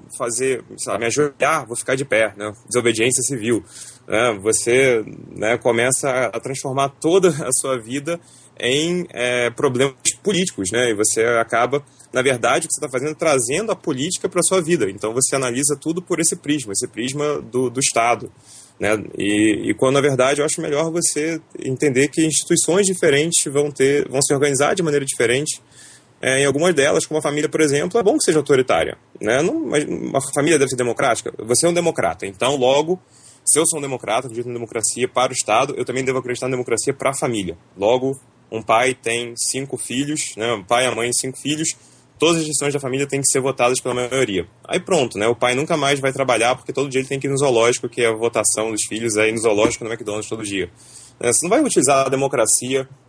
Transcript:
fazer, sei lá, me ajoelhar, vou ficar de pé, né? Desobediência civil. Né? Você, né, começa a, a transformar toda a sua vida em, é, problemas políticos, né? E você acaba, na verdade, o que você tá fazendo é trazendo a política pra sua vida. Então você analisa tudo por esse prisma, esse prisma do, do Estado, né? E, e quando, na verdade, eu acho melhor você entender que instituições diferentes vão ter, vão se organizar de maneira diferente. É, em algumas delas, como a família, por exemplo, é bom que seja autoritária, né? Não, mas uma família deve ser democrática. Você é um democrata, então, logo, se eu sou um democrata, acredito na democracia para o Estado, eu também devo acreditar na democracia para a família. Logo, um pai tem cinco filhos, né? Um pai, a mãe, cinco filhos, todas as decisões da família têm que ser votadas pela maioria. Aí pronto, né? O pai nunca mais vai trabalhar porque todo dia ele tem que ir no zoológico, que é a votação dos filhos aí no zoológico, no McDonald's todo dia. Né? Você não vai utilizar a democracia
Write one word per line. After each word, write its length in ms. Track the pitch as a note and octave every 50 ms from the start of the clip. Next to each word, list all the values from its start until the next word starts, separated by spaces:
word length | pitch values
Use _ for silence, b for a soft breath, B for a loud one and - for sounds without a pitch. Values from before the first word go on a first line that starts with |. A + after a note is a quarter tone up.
| - - - -
fazer, 440 | B2+ A#2+ A2+ A#2+ C3 C3 C3 - - - G#2
sei 160 | - - A#2+ G2
lá, 60 | G2
me 80 | A#2
ajoelhar, 600 | A#2 A2+ C3+ D3+ C#3+ C#3 - C3 C#3+ D#3+ D#3 C3
vou 80 | G#2+ A#2+
ficar 200 | - - - C3
de 100 | C3+ C3+
pé, 300 | - - A2 A2 G#2 G2
né? 160 | G2+ G#2 G#2+ G#2 - -
Desobediência 560 | - - A#2+ A2+ A#2 A2+ G#2+ A2+ B2+ B2+ C3 B2
civil. 420 | - C#3 A#2+ G#2 A#2 A#2 G#2 B B B B B B B B _
Né? 320 | - - G#2+ A#2+ B2 A2 G2 F#2
Você, 600 | G#2+ G#2+ - - A#2 A#2+ C3 C3+ C3 A#2+ A2+ G#2 - - D#2+ D#2+ E2 E2
né, 220 | - G2+ G#2+ A#2+
começa 540 | A#2+ - C3 A#2 A#2 A#2+ C3 C3+ - - C#3
a, 160 | B2+ B2+ B2+
a 140 | G#2+ G2 A#2
transformar 500 | - B2+ C#3 C3+ - C#3+ C3 C#3 C#3 C#3 - -
toda 300 | - D#3+ F3 G3 F3+ F3+
a 200 | D3+ C#3 - B2
sua 300 | C3 - - C#3 C3 B2
vida 400 | A2 A2 B2+ C#3+ C#3 D#3 E3+ E3+ B B B B B B B -
em, 460 | - A#2+ C3 D3 D#3 E3+ F3 F3+ F3 -
é, 380 | - - B2 B2 B2 B2 A#2+ A#2+
problemas 460 | A#2 - D3 C#3 B2+ B2 C3+ C#3 C3 - - - - - -
políticos, 480 | F#3+ - E3+ F#3+ F3+ - - F#2+ F#2
né? 200 | - A#2+ B2 A#2+
E 40 | A2
você 300 | G2 G#2+ - - A2 A2
acaba, 580 | A#2+ A#2+ A2+ A#2 - A#2+ A#2 B2 B2 C3+ D3 C#3 B B B B - -
na 80 | B2+
verdade, 460 | B2+ C#3 C3 A#2 A2+ A#2+ C3 E3 -
o 20 | -
que 60 | -
você 60 | - D#3
tá 80 | C3+
fazendo 220 | B2+ B2+ C3 D3+ D#3
é 20 |
trazendo 580 | - E3+ D#3+ C#3+ C3 A#2+ A#2 C#3+ E3+ A3 G#3+ F#3+
a 40 |
política 520 | - - E3+ C#3+ B2 C#3 F3+ F#3 - - F#3+
pra 140 | - F3 E3+
sua 180 | - F#3+ F#3+
vida. 300 | D#3+ D3+ F3 D3+ G#2+ F#2+
Então 240 | F#2+ G#2 - G#2+ A2+
você 200 | B2+ C3 - -
analisa 400 | C3+ C3+ B2 A#2+ B2+ D3 D3 D3 C#3
tudo 220 | - D#3 E3 F3+ F3+
por 180 | - F3+ D#3
esse 160 | E3+ - G3
prisma, 360 | F3+ - C#3+ D3+ D3 A#2+ G#2 G2
esse 140 | - B2
prisma 540 | A#2 - G#2+ A#2 C3 C3+ D3 D3 D3 D3 D3
do, 300 | - A2+ A2 B2+ C3 B2
do 100 | A#2 B2+
Estado, 500 | C3+ - - A#2 A#2 A#2+ A#2+ G#2+ A#2 - - B B B B B B B B -
né? 240 | G2 G2+ G#2+ G#2+ - - -
E, 540 | - F#2+ G2+ G#2 G#2 G#2+ A2 G#2+ G2 G#2 A2
e 40 | G#2+
quando, 200 | - C3 C3 C3+
na 60 | C#3+
verdade, 400 | C3+ D3 C3+ C3 B2+ C3+ C#3+ C#3+
eu 40 | D3
acho 160 | D#3 - -
melhor 300 | D#3+ E3 D3 C#3+ E3 E3
você 500 | D#3+ F3 E3+ - - D3 D3 D#3+ E3 D#3 - _ - -
entender 500 | - B2+ C3 B2 D#3 C#3+ B2 B2+ C#3 D3
que 160 | - E3 D#3+
instituições 640 | D#3+ D3 - - - F3 D#3+ - - E3 G3 G#3
diferentes 580 | F#3+ F#3 F3+ - D#3+ C#3 C#3+ D#3 E3+ E3 - - D#3 C3+
vão 180 | C#3+ D3 D3+
ter, 380 | C#3+ - C3+ C3+ C#3+ C#3+ - -
vão 140 | B2 C3+ C#3
se 100 | - D3
organizar 420 | C3+ C#3+ C#3+ C#3 C3 C#3+ D3+ G3
de 80 | F#3+ F3
maneira 220 | D#3 C#3+ C#3+ C#3
diferente. 560 | C#3 - - B2 A2+ A#2+ C3+ D3+ - - - B B B B B B B B B B _ _
É, 220 | - B2+ C3 C3+ C#3
em 40 |
algumas 280 | C#3+ C3 C#3+ E3 F#3 F3
delas, 320 | C#3+ C3+ D3 F#3 E3 -
como 120 | - D3 D#3
a 40 | D3+
família, 260 | D3+ C#3+ D3 C#3+ D3
por 120 | C3 D#3
exemplo, 380 | D#3+ D3 C#3 C#3+ E3 F3+ F3+ A#3
é 40 | G#3
bom 140 | G3 D4 D#4
que 60 | -
seja 140 | - E3 D#3
autoritária, 600 | C#3+ - C#3+ C3 B2+ - G#2 E2 D#2 - - - _ _ - -
né? 200 | - G#2 A#2+ C3+ D#3
Não, 180 | G3 D4+ E4
mas 240 | D#4 - - D3 D3
uma 360 | - - - A#2+ B2 - - - - -
família 240 | C#3+ C#3+ D#3+ E3 C#3+
deve 120 | C3+ B2
ser 60 | C3
democrática. 560 | B2 B2 A#2+ A2+ - C#3+ C3 A2+ - - - - -
Você 280 | G#2 A2 B2 - D#3+
é 20 | E3+
um 60 | F3
democrata, 520 | F3 E3+ E3 D#3 - B2 E2+ E2+ - A2
então, 300 | G2+ G2 F#2 A#2 C3 C#3+
logo, 440 | C#3 B2 B2+ C3+ D3 D#3 D#3+ F#3 F3+ B B B B B B B B B
se 140 | - - D3
eu 60 | E3
sou 120 | D#3+ E3 D3+
um 40 | C#3+
democrata, 440 | C#3 C3+ A#2+ - G#2 G#2+ B2 C3
acredito 200 | C3 A2 A#2 A#2+
na 80 | B2 A#2+
democracia 540 | A#2+ A#2 G#2+ - A#2 G#2+ - - A#2+ B2 B2
para 220 | - B2+ B2+ C3
o 40 | B2+
Estado, 400 | - - - G#2+ A#2 C#3 C#3+ C3+
eu 80 | - B2+
também 200 | - A#2+ C3 C3+
devo 140 | B2+ C3 C3
acreditar 300 | B2+ A#2+ B2 - C3 B2+
na 40 | C3
democracia 400 | B2+ B2 - A#2 A2 - C#3+ C3+
para 180 | - B2+ C3
a 40 | C3+
família. 420 | - - C3+ A#2+ G#2+ F#2+ F2 - - _ _ _
Logo, 420 | F#2 G2 G#2+ B2 C3 B2+ C3+ C#3 C#3 - _ _ _ _ _
um 100 | - A2
pai 340 | A#2 - A2+ A2+ B2+ C3 B2+
tem 380 | - - A2+ A#2 A#2 A#2+ A#2+ A#2+
cinco 400 | A#2 - - - C3 C#3 C#3 C3
filhos, 440 | B2 - - A#2+ B2+ C#3+ C#3+ D3+ D3+ - - -
né? 160 | G2+ A2 A#2 A#2
Um 120 | G#2 F2+
pai, 220 | F#2 A#2+ A#2+ B2+
a 80 | B2 A2+
mãe, 160 | A2+ A#2 B2 A#2+
cinco 260 | - - C3 C3 -
filhos, 280 | - C#3 D3+ D3+ D#3+ - - b b b b b b b _ -
todas 200 | D3+ E3 E3+ E3
as 80 | D#3
decisões 280 | D3+ D3 - C#3+ D3 C#3
da 60 | C#3+
família 260 | C#3 B2+ B2+ C3+ C#3+
têm 140 | C#3+ - C#3
que 100 | C3+ -
ser 100 | - C#3
votadas 400 | B2+ C#3 B2+ - A#2+ B2 C3 B2
pela 140 | - C3 A#2+
maioria. 520 | B2 B2 A#2+ B2 C3+ B2+ G#2+ G2 F2+ E2+ - - _ -
Aí 140 | - - F3+
pronto, 360 | F3+ - F#3+ D#3+ C3 A2+ -
né? 120 | F#2+ G#2 A2+
O 80 | A#2+
pai 180 | - B2+ B2 B2
nunca 220 | C3 D3+ D#3+ F3
mais 240 | D#3 C#3 C#3 C#3+ C#3
vai 120 | C3 C3+ B2+
trabalhar 440 | C3+ C3+ B2+ B2 G#2+ A2+ A#2+ C3
porque 160 | C3 - - -
todo 160 | C3 C#3 C#3+
dia 100 | B2+ C3
ele 80 | C3 C3
tem 120 | C#3+ C#3
que 60 | C3+
ir 40 | C#3
no 80 | C#3 C3
zoológico, 500 | C#3+ C#3 B2 A2+ A2+ A#2+ A#2+ - - A#2
que 140 | - - A#2+
é 40 |
a 60 | A2+ A2+
votação 580 | A2 A2+ A#2 - A#2 G#2+ - - A2 A2 A2+
dos 120 | A2 G#2+ - -
filhos 280 | G#2 A2 A#2 A#2 G#2
aí 140 | G#2+ A2 A2
no 80 | A2+ A2+
zoológico, 460 | G#2+ A2+ G#2+ G2+ A2 A#2+ A#2 - A#2+
no 60 | A2
McDonald's 380 | A2+ A#2 A#2 G#2 G#2 G#2+ G#2+ -
todo 140 | - A2 A2
dia. 280 | G2+ G2+ F#2+ F2 F2 B B B B B B B B B -
Né? 120 | - A#2+ A#2+
Você 140 | - -
não 40 | F3
vai 120 | G#3+ D4+ D4+
utilizar 440 | A#3+ - F3+ C3+ C3+ C#3+ C3+ C3+
a 20 | C3+
democracia 800 | C#3 C3+ C#3 C3+ C#3+ B2 A2+ - - - B2 B2+ C3+ C3+ C3+ - - - _